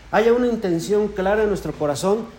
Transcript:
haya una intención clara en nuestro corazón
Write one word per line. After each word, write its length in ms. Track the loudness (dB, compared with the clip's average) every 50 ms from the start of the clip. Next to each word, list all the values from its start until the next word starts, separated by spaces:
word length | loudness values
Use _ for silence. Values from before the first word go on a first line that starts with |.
| -12 -2
haya 220 | 0 2 4 4 4
una 140 | 4 2
intención 600 | 0 0 -2 -2 -2 -2 -2 0 0 0 0 0
clara 360 | 0 -2 -2 0 0 2 2 0
en 40 |
nuestro 240 | 0 -2 -4 -4 -8
corazón 540 | -6 -4 -2 -2 -2 -2 0 0 0 0 -2 -10 -16